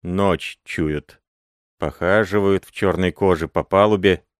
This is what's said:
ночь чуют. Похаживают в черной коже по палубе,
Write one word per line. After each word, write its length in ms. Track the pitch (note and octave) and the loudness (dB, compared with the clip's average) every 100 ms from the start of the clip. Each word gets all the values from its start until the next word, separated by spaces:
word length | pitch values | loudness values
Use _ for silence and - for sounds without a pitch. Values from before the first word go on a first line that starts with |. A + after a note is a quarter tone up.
ночь 540 | F2 F#2 G2 E2 - - | -6 -2 0 0 -4 -16
чуют. 580 | - - D#2 D2+ - - _ _ _ _ _ - | -12 -6 -4 -4 -8 -20 _ _ _ _ _ -10
Похаживают 840 | D2+ - F2 G#2 F#2+ G#2 G2 F#2+ | -8 -4 0 0 0 0 0 0
в 80 | - | -4
черной 400 | - G2 E2+ F#2 | -4 -2 0 -2
коже 380 | - G2 E2 D#2+ | 0 0 0 -2
по 160 | E2 D#2 | -4 0
палубе, 600 | F#2+ G#2 G#2 F#2+ F2 _ _ | 2 2 4 2 0 _ _